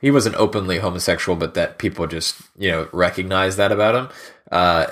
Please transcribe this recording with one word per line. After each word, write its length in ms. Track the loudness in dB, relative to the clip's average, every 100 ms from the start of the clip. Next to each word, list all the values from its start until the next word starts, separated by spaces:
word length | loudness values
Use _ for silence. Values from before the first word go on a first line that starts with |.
he 80 | 2
wasn't 260 | 2 2 2
openly 420 | 0 0 -2 -2
homosexual, 560 | -2 -2 -2 -2 0
but 200 | -2 -2
that 240 | -2 -4 -2
people 280 | -6 -4 -6
just, 300 | -4 -6 -8 -14 -4
you 120 | -2
know, 180 | -2 -4
recognized 640 | 0 0 0 -2 0 0 2
that 160 | 2
about 220 | 4 2
him. 140 | 2 -2 -14 -20 -20 -4
Uh, 340 | 2 4 4 2